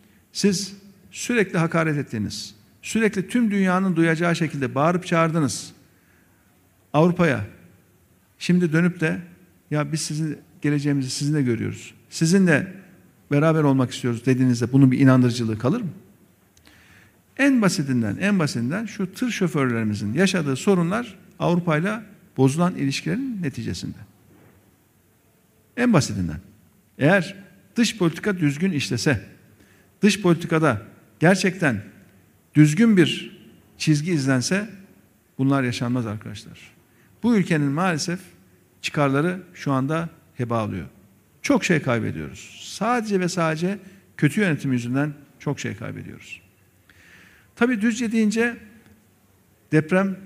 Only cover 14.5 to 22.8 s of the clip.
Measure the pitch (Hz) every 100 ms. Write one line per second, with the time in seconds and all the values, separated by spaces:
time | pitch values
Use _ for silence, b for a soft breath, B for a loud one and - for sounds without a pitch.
14.5 | 120 120 135 135 123 135 127 123 123 113
15.5 | 104 120 233 180 - - _ _ _ _
16.5 | _ b b b b b b _ - 277
17.5 | 254 196 - 139 123 107 - 202 196 143
18.5 | 117 120 190 233 - 185 - 247 - 185
19.5 | 151 131 113 110 107 104 139 190 190 147
20.5 | 131 208 185 165 220 240 - - - 151
21.5 | 175 175 151 190 226 - - _ - 131
22.5 | 156 175 180